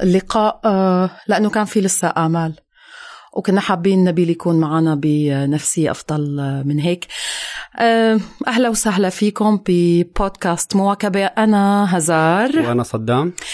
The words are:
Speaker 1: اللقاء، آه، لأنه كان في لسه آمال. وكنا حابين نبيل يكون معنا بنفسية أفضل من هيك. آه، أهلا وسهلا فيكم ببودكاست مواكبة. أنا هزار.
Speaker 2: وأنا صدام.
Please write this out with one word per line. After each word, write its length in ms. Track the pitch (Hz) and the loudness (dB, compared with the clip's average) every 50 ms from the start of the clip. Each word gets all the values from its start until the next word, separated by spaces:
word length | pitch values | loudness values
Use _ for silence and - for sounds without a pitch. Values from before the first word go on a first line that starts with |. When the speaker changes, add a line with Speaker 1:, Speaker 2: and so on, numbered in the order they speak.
Speaker 1:
اللقاء، 580 | - 185 180 190 190 - - 220 214 214 - - - | 0 2 2 2 0 0 0 0 0 0 0 0 0
آه، 460 | 220 196 190 190 185 180 180 185 185 - - - - | 0 2 2 2 2 2 2 0 -2 -4 -6 -4 -2
لأنه 220 | 202 190 214 208 | 0 0 0 0
كان 140 | - 214 208 | 0 -2 -2
في 160 | - - 214 | 0 0 0
لسه 320 | 190 190 - - - 165 - | 0 0 0 -2 -2 -2 -2
آمال. 380 | 165 165 160 165 170 165 160 156 - _ _ _ _ - - - - - - - - - - - | 0 0 0 0 0 -2 -4 -6 -10 _ _ _ _ -20 -20 -20 -20 -20 -20 -20 -20 -20 -12 -10
وكنا 240 | 208 - 208 190 202 | -6 -2 0 0 0
حابين 440 | - - 190 175 170 196 190 185 180 | 0 0 -2 0 0 2 4 4 4
نبيل 260 | 180 165 175 175 165 | 4 2 2 2 0
يكون 300 | 170 165 - 175 170 160 | 0 -2 -2 0 2 2
معنا 340 | 160 147 156 160 160 160 156 | 2 2 0 0 2 0 0
بنفسية 960 | 143 147 156 151 151 151 143 139 139 139 139 147 147 - - - 175 156 - | 0 0 0 0 2 0 0 0 0 0 0 -2 -2 -2 -4 -2 -2 -2 -2
أفضل 460 | - - - - 151 151 147 147 143 143 139 139 139 139 135 | -2 -4 -6 -6 -4 -4 -4 -4 -4 -4 -4 -4 -4 -4 -2
من 120 | 143 147 147 | -2 -2 0
هيك. 280 | 147 175 175 175 - - - - - - - - - - - - - - - - | 0 -2 -2 -4 -6 -12 -12 -10 -10 -10 -8 -10 -10 -12 -12 -14 -16 -12 -4 -2
آه، 420 | 233 226 226 226 226 226 220 214 185 - - - - | 0 2 2 2 2 2 2 0 -2 -4 -10 -8 -6
أهلا 220 | - 214 240 254 233 | -2 0 0 0 0
وسهلا 400 | 220 - - 220 190 190 196 180 | 0 -2 -2 0 0 0 0 0
فيكم 520 | - - 208 208 202 - 214 214 214 196 208 - | 0 0 -2 -2 0 0 0 0 0 0 0 0
ببودكاست 1080 | 180 175 175 175 170 170 175 - - - 202 196 - - - 180 170 160 - - - | 2 2 2 4 2 2 0 0 -2 -4 -4 -4 -4 -4 -4 -4 -2 -4 -4 -2 0
مواكبة. 480 | 196 196 196 202 - - 202 185 196 196 | 0 2 0 0 0 -2 -2 0 0 -2
أنا 720 | 190 - 220 220 220 214 202 202 202 202 202 208 180 185 | -2 0 0 2 2 4 4 4 2 2 2 2 2 0
هزار. 640 | 175 151 170 165 160 160 160 175 196 233 262 285 330 | 0 0 2 2 2 4 2 2 2 0 0 0 0
Speaker 2:
وأنا 240 | 277 120 120 123 | 0 0 0 -2
صدام. 500 | 120 - - 110 110 113 - 190 165 180 180 - - - | -2 -2 -4 -4 -2 0 0 0 0 -2 -6 -8 -12 -10